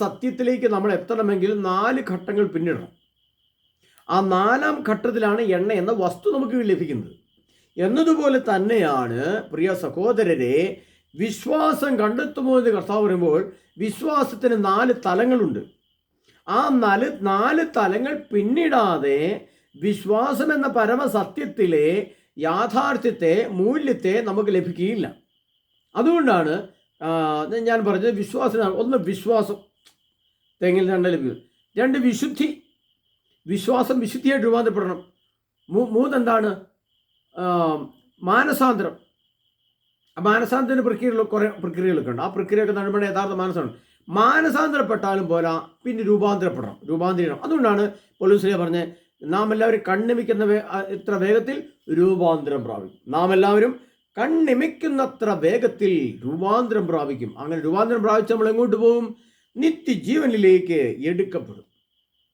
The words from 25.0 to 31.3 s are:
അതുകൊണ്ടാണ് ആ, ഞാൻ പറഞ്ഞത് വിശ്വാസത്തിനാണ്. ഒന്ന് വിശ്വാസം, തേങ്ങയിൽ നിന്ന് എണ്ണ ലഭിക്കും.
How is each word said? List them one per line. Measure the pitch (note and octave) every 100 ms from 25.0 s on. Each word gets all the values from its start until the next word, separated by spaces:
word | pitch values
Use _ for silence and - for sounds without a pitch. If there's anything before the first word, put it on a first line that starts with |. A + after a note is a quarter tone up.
| B2 - _ _ _ _ _ _ _ F#3+
അതുകൊണ്ടാണ് | C4 E4+ C4+ F#3 D3+ F3 G3+ _ _ _
ആ, | D#3+ E3 D#3 D3+
ഞാൻ | D#3 A3+ A3+ A3+
പറഞ്ഞത് | G3+ F#3+ A3+
വിശ്വാസത്തിനാണ്. | G3+ G3+ B3 B3 A3 G3
ഒന്ന് | F#3+ A#3 C4
വിശ്വാസം, | E3+ F#3 G#3+ A3+ G3+ G3+ - _ _ _ _ _ _ _ _ _
തേങ്ങയിൽ | F3+ F#3
നിന്ന് | F#3 F#3
എണ്ണ | F3+
ലഭിക്കും. | E3 C3